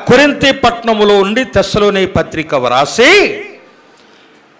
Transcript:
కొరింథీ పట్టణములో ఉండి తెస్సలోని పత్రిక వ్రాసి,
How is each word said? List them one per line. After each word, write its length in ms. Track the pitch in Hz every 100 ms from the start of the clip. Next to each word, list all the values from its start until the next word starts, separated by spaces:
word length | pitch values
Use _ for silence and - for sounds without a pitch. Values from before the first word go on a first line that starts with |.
| -
కొరింథీ 400 | 254 294 254 277
పట్టణములో 680 | 269 233 233 226 214 208 202
ఉండి 240 | 196 226
తెస్సలోని 640 | 254 196 185 214 208 196 185
పత్రిక 480 | 170 160 160 151 143
వ్రాసి, 880 | 123 127 143 - 269 392 262 - - - - _ _ _ _ _ _ _ _